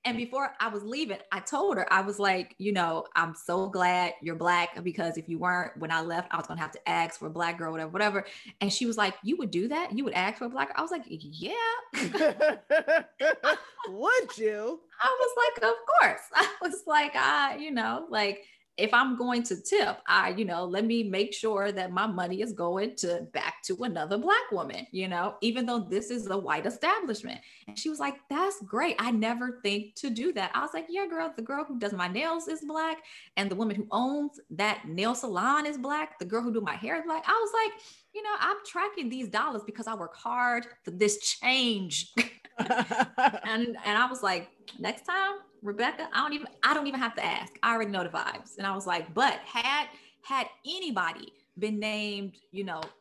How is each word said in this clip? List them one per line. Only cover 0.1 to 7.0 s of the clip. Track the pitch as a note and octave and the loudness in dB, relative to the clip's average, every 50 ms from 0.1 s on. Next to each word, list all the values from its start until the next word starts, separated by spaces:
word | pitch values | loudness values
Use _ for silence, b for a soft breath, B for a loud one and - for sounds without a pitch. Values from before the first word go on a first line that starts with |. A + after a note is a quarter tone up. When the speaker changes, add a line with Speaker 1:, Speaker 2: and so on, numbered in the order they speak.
| A#3+ | -2
Speaker 1:
before | A3+ A#3+ A#3+ B3 C4 C#4 - - - | -2 -2 -2 -2 -2 -2 -2 0 -2
I | - A3+ | -2 -2
was | G#3 G#3 G3+ | -2 -4 -6
leaving, | G#3+ A#3+ C#4+ D#4 A#3 G3 - - - | -4 -4 -4 -2 -4 -4 -8 -4 -6
I | F#3 G3 | -6 -4
told | F#3 - - C#4 F4 G4+ D4+ | -4 -2 0 2 2 4 4
her, | - C4+ - - | 2 4 6 6
I | F#3+ | 4
was | F#3+ G3 G3+ G3 | 4 2 0 2
like, | G3+ G3 F#3+ F#3 F3 - - | 4 4 4 2 0 -4 -8
"You | _ F#3+ G#3 G3+ | _ -2 0 2
know, | F#3 F3 E3 E3 E3 - - - | 4 2 2 2 -2 -4 0 2
I'm | E3+ E3 E3 D#3+ | 2 2 2 -2
so | - - - F3 F#3 F#3+ F#3+ | -8 -4 0 0 2 2 0
glad | F#3+ F#3 F3+ F3+ F3+ F3+ F3+ F3 E3+ - D3 | 2 4 4 4 6 4 2 0 -2 -4 -6
you're | E3 E3 | -6 -4
Black, | E3 E3+ F3 F3 F3 F3 E3+ - - F3 | 0 4 4 6 4 4 2 -2 -4 -6
because | F3+ E3 - E3+ E3+ E3 E3 | -4 -2 -2 -2 -2 -2 -4
if | D#3+ - | -6 -6
you | E3+ D#3+ | -6 0
weren't, | E3+ F3+ F3+ F3+ F3 - - | 2 2 2 2 0 -4 -6
when | D3 D#3+ D#3+ | -8 -4 0
I | E3 D#3+ | 0 0
left, | D#3+ E3 E3 E3+ F3+ - - | 0 0 -2 -2 -2 -2 -4
I | E3 | -4
was | E3 | -4
gonna | - E3 E3 D#3 | -4 -6 -6 -6
have | D#3 - | -6 -8
to | - - D#3+ | -8 -2 0
ask | E3 E3+ | 2 2